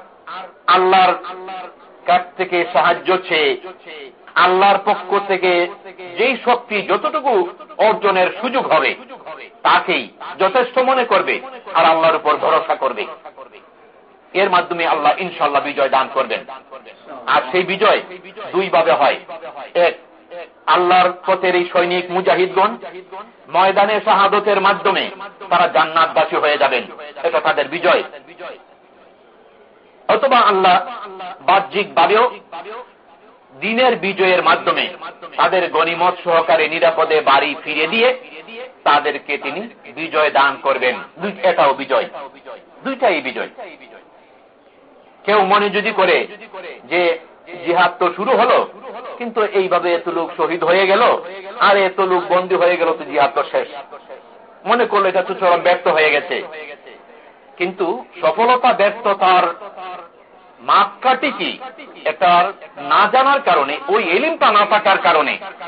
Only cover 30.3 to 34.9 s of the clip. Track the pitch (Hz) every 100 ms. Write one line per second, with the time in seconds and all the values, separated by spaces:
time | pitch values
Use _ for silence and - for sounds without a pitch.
30.3 | 247 208 190 185 180 180 185 202 190 180
31.3 | - 139 190 190 190 190 - 175 214 247
32.3 | - - 165 185 226 - _ _ _ -
33.3 | _ _ 131 185 226 262 233 190 190 185
34.3 | 180 165 170 170 156 107